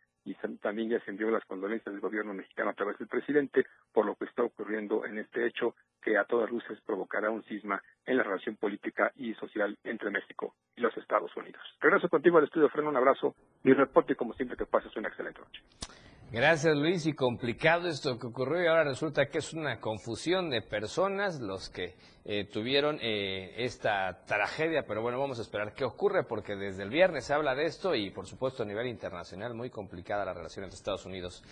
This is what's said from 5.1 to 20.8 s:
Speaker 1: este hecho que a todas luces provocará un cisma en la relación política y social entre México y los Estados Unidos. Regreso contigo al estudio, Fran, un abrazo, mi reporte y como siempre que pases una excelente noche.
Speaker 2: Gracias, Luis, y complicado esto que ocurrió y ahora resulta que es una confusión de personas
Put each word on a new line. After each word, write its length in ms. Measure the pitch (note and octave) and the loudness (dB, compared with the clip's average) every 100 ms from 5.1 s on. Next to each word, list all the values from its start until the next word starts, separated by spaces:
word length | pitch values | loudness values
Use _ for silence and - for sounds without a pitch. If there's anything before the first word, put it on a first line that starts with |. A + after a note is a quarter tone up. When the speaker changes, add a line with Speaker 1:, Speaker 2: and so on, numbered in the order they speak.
| G#2+ | -8
Speaker 1:
este 280 | - A#2+ A#2+ | -6 -2 0
hecho 280 | - A#2+ - _ _ | 0 -2 -2 _ _
que 140 | A2 G#2 | 2 2
a 60 | |
todas 260 | G2+ A#2+ G#2+ | 4 2 0
luces 300 | A#2 - G#2+ - | -4 -6 -10 -6
provocará 440 | G2 - G2+ G#2+ | -4 -2 -2 0
un 120 | A2 | -2
cisma 380 | - G#2+ G#2 G2 - _ - | -6 -8 -2 -4 -4 _ 0
en 100 | C3 | 2
la 60 | |
relación 340 | A2 F#2 - G#2+ | 2 -2 -4 -4
política 560 | G#2 G2+ - - G#2 - | -2 -2 -4 0 0 0
y 180 | A#2+ | -6
social 420 | G2+ G#2 A2 G#2 A2 | -6 -6 -2 -2 -2
entre 260 | B2 A2 A2 | -8 -6 -4
México 440 | G2+ - - - - _ - | -4 -6 -8 -10 -10 _ -2
y 40 | |
los 160 | A2+ - | -2 -2
Estados 400 | - G#2+ G#2+ A2+ | 0 0 0 -8
Unidos. 260 | - - - - | -12 -14 -18 2
Regreso 280 | D3+ G3 F3 | 4 4 4
contigo 300 | D#3 E3+ E3+ | 4 8 8
al 60 | |
estudio, 240 | C#3+ E3 C#3+ | 6 6 4
Fran, 180 | D3+ D3+ | 4 0
un 100 | C#3 | 4
abrazo, 380 | C3 B2+ D3 - _ _ | 4 4 0 -4 _ _
mi 100 | C3 | 6
reporte 400 | C3 C3+ E3 - | 8 8 6 4
y 40 | C#3 | 2
como 180 | A#2 | -4
siempre 220 | - B2 - | -4 -6 -6
que 100 | G#2 | 0
pases 300 | A2 A2+ A#2 | 0 0 -6
una 120 | G2+ | -8
excelente 320 | - C#2+ - | -8 -10 -12
noche. 200 | - - - - - - - - - | -18 -20 -20 -14 -14 -14 -20 -20 -8
Speaker 2:
Gracias, 440 | A2 C#3+ E3 D#3+ D3 | 2 4 6 4 4
Luis, 300 | D#3 F#3 D#3 | 2 2 0
y 80 | |
complicado 720 | C#3+ B2+ A2 A#2+ A2+ D#3+ E3+ F3 | 0 0 0 -4 0 2 2 0
esto 300 | C#3+ C#3+ A#2 | -4 -4 -4
que 80 | B2 | -6
ocurrió 380 | A#2+ B2+ E3+ | -4 -2 2
y 20 | E3+ | 4
ahora 160 | E3 | 4
resulta 440 | D3 B2 D#3 C#3+ C3+ | 2 0 -2 0 0
que 120 | D#3+ | 0
es 160 | - | 0
una 240 | E3 D3 A#2 | 0 0 -4
confusión 720 | A2 G#2+ A#2 A2 D#3 F#3 F3 | -4 -4 -6 -4 0 0 2
de 100 | A#2 | -2
personas 800 | - G#2+ | -2 -4